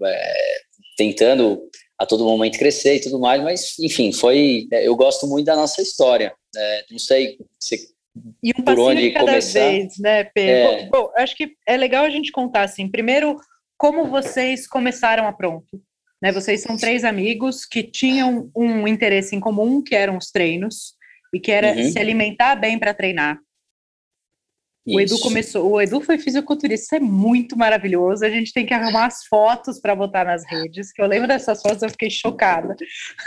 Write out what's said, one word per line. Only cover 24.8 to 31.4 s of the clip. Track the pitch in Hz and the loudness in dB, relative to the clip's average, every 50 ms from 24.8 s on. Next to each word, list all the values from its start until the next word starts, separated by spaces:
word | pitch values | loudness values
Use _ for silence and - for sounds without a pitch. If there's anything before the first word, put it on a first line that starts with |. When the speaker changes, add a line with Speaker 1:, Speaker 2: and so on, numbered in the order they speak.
| _ | _
Speaker 2:
O | 226 208 196 | -2 0 2
Edu | 202 196 220 | 2 2 0
Speaker 1:
Isso. | 233 226 | -2 -2
Speaker 2:
começou, | 247 220 220 220 - - 208 170 190 | -2 -2 -2 -4 -4 -2 -2 0 2
o | 208 208 | 2 2
Edu | 202 185 214 285 294 | 2 0 0 -2 0
foi | - 330 311 | 0 0 0
fisiculturista, | 311 285 247 285 285 - 294 294 285 285 220 214 - | 0 -2 -2 -2 -2 -2 -2 -2 -2 -2 -2 -4 -4
isso | - 302 | -2 -2
é | 311 | 0
muito | 285 220 196 190 202 226 240 247 240 240 - | 0 2 2 2 4 4 4 2 0 -2 -2
maravilhoso. | 233 233 220 214 214 196 196 185 175 180 180 196 214 214 | 0 2 2 2 2 0 0 0 2 2 2 2 0 0
A | 214 | 0
gente | 214 233 226 220 - | 0 -2 -4 -4 -4
tem | 247 240 | -4 -2
que | 240 254 | -2 -2
arrumar | 233 226 226 208 220 226 | -2 0 0 0 2 0
as | 247 - - - | 0 -2 -6 -4
fotos | - - 208 214 220 240 240 - 269 247 247 | 0 2 4 4 4 2 0 -2 -8 -10 -6
pra | - 214 202 | -2 -2 -2
botar | 190 202 196 196 190 180 | 0 -2 -2 -2 -2 0
nas | 180 175 170 165 | 0 -2 -4 -6
redes, | - 170 160 160 165 165 185 202 196 - | -8 -8 -8 -8 -8 -10 -12 -14 -12 -6
que | - | -2
eu | 202 | 0
lembro | 202 196 214 240 | 0 2 2 2
dessas | 240 269 254 | 2 0 0